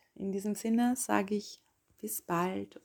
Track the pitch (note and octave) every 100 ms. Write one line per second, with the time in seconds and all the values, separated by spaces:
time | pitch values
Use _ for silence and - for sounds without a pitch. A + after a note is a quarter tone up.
0 | _ - G3 G3 G#3 G3+ A3+ A3+ A#3+ B3+
1 | - G#3 G3 G#3 - - _ _ _ _
2 | G#3+ - - E3+ F#3 F#3+ G3 -